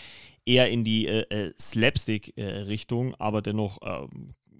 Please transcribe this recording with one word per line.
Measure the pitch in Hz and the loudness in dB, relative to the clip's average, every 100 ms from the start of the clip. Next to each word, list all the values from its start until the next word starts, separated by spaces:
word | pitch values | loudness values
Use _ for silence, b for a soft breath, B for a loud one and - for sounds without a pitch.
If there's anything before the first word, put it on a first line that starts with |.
| B B B B - | B B B B 4
eher | 123 127 | 6 6
in | 117 | 4
die, | 110 110 73 | 2 2 2
äh, | 110 - | 0 0
äh, | 107 95 - | -4 -4 -4
Slapstick, | - 113 120 - - 107 - - | -4 4 4 2 -2 -4 -4 -8
äh, | |
Richtung, | 101 98 101 110 - 120 127 | -6 -6 -6 -6 -2 -2 -2
aber | - 107 107 | -2 -2 0
dennoch, | 104 107 104 98 | 0 -2 -2 -4
ähm, | - 78 69 - - - _ - | -8 -8 -8 -14 -16 -20 _ -20